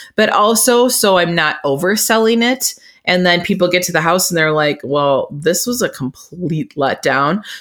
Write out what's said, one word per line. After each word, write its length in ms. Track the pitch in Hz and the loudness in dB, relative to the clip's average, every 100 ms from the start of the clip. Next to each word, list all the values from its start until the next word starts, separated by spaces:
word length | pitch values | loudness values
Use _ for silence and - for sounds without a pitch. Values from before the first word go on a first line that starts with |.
| - - | -6 -2
But 120 | 214 | 0
also, 580 | - 208 220 - 240 247 | 2 2 2 2 2 2
so 280 | 254 208 185 | 2 2 2
I'm 180 | 170 | 2
not 220 | 170 151 - | 0 -2 -2
overselling 800 | 143 139 180 214 - 226 220 233 | -2 -2 0 0 0 2 2 2
it. 320 | 233 254 - - - _ - | 0 -2 -4 -8 -18 _ -2
And 180 | 180 180 | 2 2
then 140 | 175 | 2
people 280 | 180 180 175 | 0 0 2
get 140 | 180 | 0
to 80 | 180 | 0
the 100 | 165 | 0
house 280 | 165 185 - | 0 0 0
and 60 | 170 | 0
they're 160 | 156 | 0
like, 280 | 156 151 143 | 2 0 -2
"Well, 440 | 123 143 143 131 - | -4 0 2 0 -2
this 340 | 147 156 175 247 | -4 -2 0 -2
was 140 | 247 | -2
a 80 | 170 | -4
complete 840 | - 127 - - 170 175 156 - 147 | -4 -10 -10 -16 -8 -4 -4 -6 -4
letdown." 680 | 135 - 147 131 143 202 - - | -2 -2 -2 0 0 -2 -6 -14